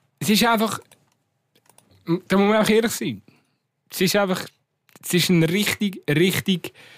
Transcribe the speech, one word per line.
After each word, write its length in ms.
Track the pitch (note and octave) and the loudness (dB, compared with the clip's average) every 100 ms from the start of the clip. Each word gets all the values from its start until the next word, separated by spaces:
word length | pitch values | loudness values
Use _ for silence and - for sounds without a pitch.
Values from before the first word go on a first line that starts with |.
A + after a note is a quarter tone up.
| _ - | _ -8
Es 100 | C#3 | 0
ist 160 | G#3 | 2
einfach, 360 | A#3 A3+ A3 - - _ _ _ _ _ _ _ _ _ _ _ | 2 2 0 -6 -14 _ _ _ _ _ _ _ _ _ _ _
da 320 | - E3+ - F#3+ | -6 -6 -2 0
muss 120 | G3+ | 2
man 80 | A3 | 2
auch 120 | G#3+ | 2
ehrlich 220 | A3 A3+ | 2 0
sein, 320 | - G3 G#2+ - _ _ _ _ _ _ | -2 -8 -8 -12 _ _ _ _ _ _
es 120 | - | -2
ist 160 | F#3 G3+ | 0 2
einfach, 280 | G3 F#3 - _ _ _ _ - | 0 -2 -8 _ _ _ _ -18
es 140 | - | -4
ist 160 | F3+ D#3+ | -2 2
eine 180 | F3 D#3+ | 2 2
richtig, 540 | F#3+ G#3 - G#3 F#3 - | 0 -2 -4 -6 -6 -4
richtig 640 | D3 F#3 F3 - F3+ - - - | 0 2 0 -2 -4 -6 -18 -20